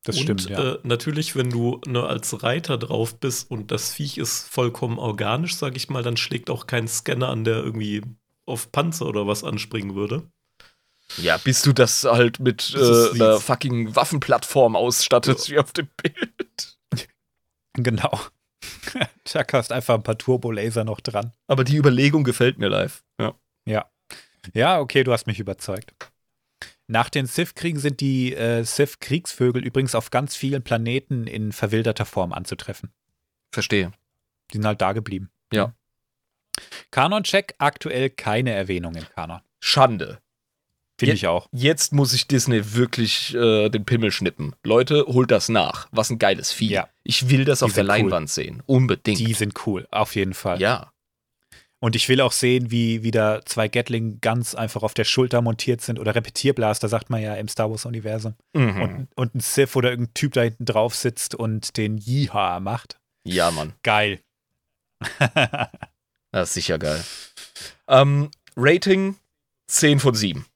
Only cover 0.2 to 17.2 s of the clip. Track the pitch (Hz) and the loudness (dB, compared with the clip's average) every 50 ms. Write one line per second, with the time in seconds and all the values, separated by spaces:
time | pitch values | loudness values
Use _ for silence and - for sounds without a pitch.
0.2 | 131 151 107 95 92 92 101 95 135 131 - - - 123 120 120 - - 151 151 | -2 -2 -2 -2 -2 -6 -4 -4 -2 -2 -4 -6 -2 -2 -2 -2 -2 -4 -4 -4
1.2 | 156 - - 135 127 123 120 120 117 120 123 - - - 127 120 123 - - 120 | -4 -4 -2 -2 -2 -2 0 0 0 0 -2 -2 -6 -4 -4 -2 -2 -2 -4 -4
2.2 | - - - 107 - 120 123 160 170 - 143 120 113 113 117 113 110 113 - - | -4 -6 -8 -4 -2 -2 -2 -2 -2 -4 -4 -4 -4 -4 -2 -2 -2 -2 -4 -6
3.2 | - 135 123 - - - 131 113 104 104 - 107 - - - - 147 143 - - | -6 -4 -4 -4 -8 -8 -10 -10 -8 -6 -6 -4 -4 -6 -6 -6 -8 -8 -6 -6
4.2 | - - - - - - - - 127 120 117 - - 120 113 - - 120 107 101 | -6 -4 -6 -6 -8 -8 -2 -2 0 0 -2 -4 -6 -4 -4 -4 -4 -6 -4 -4
5.2 | 104 101 110 131 165 175 - - - 139 127 127 - - 139 131 120 120 120 113 | -2 -2 -2 -2 -2 -4 -4 -6 -6 -6 -6 -6 -8 -6 -6 -4 -4 -2 -2 -4
6.2 | - - 139 123 - - - 113 - - - 120 113 110 - - - - 139 120 | -4 -4 -6 -8 -4 -6 -6 -6 -6 -4 -4 -2 -2 -2 -4 -6 -4 -4 -2 -2
7.2 | 127 127 131 113 110 113 113 110 - - 110 110 107 104 104 104 101 127 120 _ | -2 -2 -2 -2 0 0 0 0 -2 -4 -4 -4 -4 -4 -4 -6 -6 -8 -16 _
8.2 | _ _ _ _ _ - 127 110 - - _ - 151 170 160 - - - - 104 | _ _ _ _ _ -10 -8 -8 -8 -6 _ -2 -2 -2 -2 -4 -6 -4 -4 -2
9.2 | 104 101 104 104 - - - 104 104 - - 113 98 101 98 98 101 107 - 147 | -2 -2 -2 -4 -4 -6 -6 -6 -8 -6 -8 -8 -6 -6 -6 -6 -4 -4 -4 -6
10.2 | 165 - _ _ _ _ _ _ - _ _ _ _ _ _ _ _ _ - - | -8 -10 _ _ _ _ _ _ -20 _ _ _ _ _ _ _ _ _ -12 -4
11.2 | 82 87 80 80 - 131 131 - - 143 135 110 127 117 - - - 131 117 117 | 0 0 0 2 2 0 0 4 4 4 6 6 6 4 4 0 2 2 4 6
12.2 | 120 120 117 - 131 123 113 - - - - 135 135 120 117 117 117 110 113 120 | 4 4 2 0 0 0 0 0 -4 -4 2 4 6 8 8 8 6 6 4 4
13.2 | 113 110 110 104 - - 131 - - 139 123 117 117 110 110 - 127 - - 151 | 6 6 6 4 4 0 -2 -2 0 -2 -2 -2 -2 0 2 2 2 2 0 -4
14.2 | 139 - 139 117 - - - 147 131 117 110 - 110 123 117 - - - - 123 | 0 2 0 0 0 0 4 6 6 6 6 4 2 2 2 0 2 4 4 4
15.2 | 117 - 131 - - - 143 147 147 - - - 156 139 _ - - 165 - - | 4 4 0 2 0 0 2 2 2 2 0 -6 -6 -6 _ -6 -6 -6 -4 -4
16.2 | - 226 _ _ - _ _ - - - - _ _ _ - - - - _ _ | -10 -10 _ _ -14 _ _ -14 -14 -14 -14 _ _ _ -6 -6 -6 -10 _ _